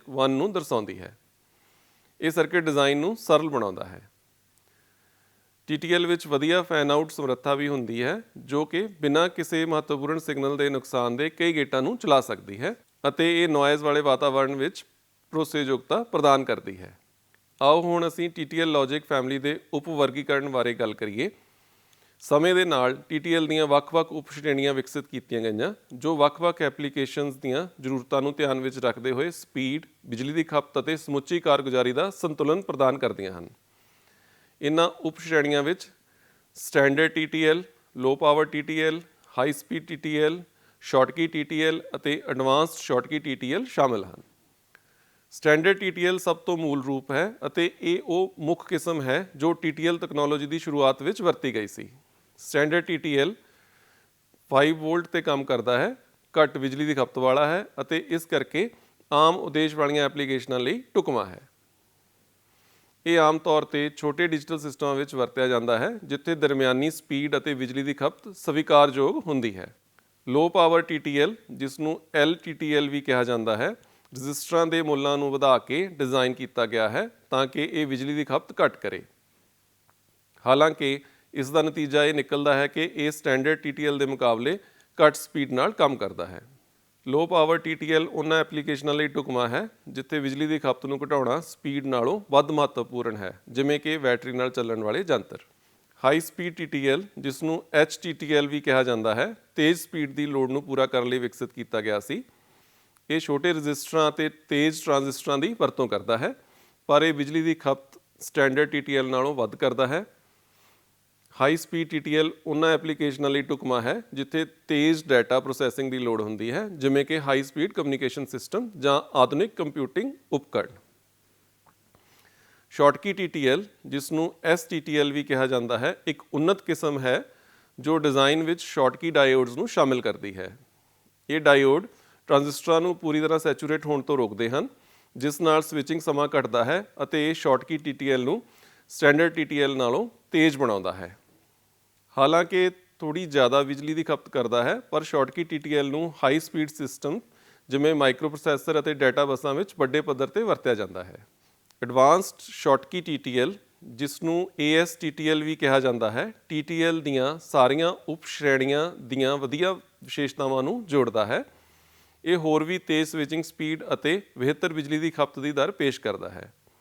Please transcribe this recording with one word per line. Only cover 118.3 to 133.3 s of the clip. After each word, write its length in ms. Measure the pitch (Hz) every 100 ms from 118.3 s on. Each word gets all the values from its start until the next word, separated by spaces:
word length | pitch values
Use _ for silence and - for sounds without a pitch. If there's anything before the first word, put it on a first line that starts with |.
| 127 - 196 240 185
ਜਾਂ 420 | 139 139 - 143
ਆਧੁਨਿਕ 360 | 127 143 214
ਕੰਪਿਊਟਿੰਗ 580 | - 156 147 131 180 262 285 -
ਉਪਕਰਣ। 360 | 143 - 110 - - _ _ _ _ _ _ _ _ _ _ _ _ _ _ _ _ _ _ _
ਸ਼ਾਟਕੀ 420 | - 147 143 202
ਟੀ 140 | 196 175
ਟੀ 200 | 160 131
ਐਲ, 180 | 151 208 _ 139
ਜਿਸ 260 | 139 139
ਨੂੰ 220 | 156 170 -
ਐਸ 200 | 165 170
ਟੀ 160 | - 165
ਟੀ 160 | 156 147
ਐਲ 160 | 143
ਵੀ 120 | 143
ਕਿਹਾ 220 | 135 131 131
ਜਾਂਦਾ 320 | 127 117 117
ਹੈ, 240 | 139 190 -
ਇੱਕ 160 | 147 -
ਉੱਨਤ 280 | 147 160 196
ਕਿਸਮ 360 | - 160 156 143
ਹੈ 260 | 131 147 277 _ _ _ _ -
ਜੋ 180 | 135 160
ਡਿਜ਼ਾਈਨ 440 | 147 135 135 156
ਵਿੱਚ 180 | 160 170
ਸ਼ਾਟਕੀ 500 | - - 131 131 165
ਡਾਇਓਡਸ 460 | 151 135 131 123 123
ਨੂੰ 120 | 226
ਸ਼ਾਮਿਲ 320 | - 139 127
ਕਰਦੀ 360 | 113 104 98 95
ਹੈ। 220 | 92 - _ _ _ _ _ _ -
ਇਹ 100 | 156
ਡਾਇਓਡ 460 | 147 139 135 147 220 _ _ _ -
ਟ੍ਰਾਂਜ਼ਿਸਟਰਾਂ 540 | 143 143 143 - 165
ਨੂੰ 160 | 180 175
ਪੂਰੀ 240 | 160 151
ਤਰ੍ਹਾਂ 180 | 156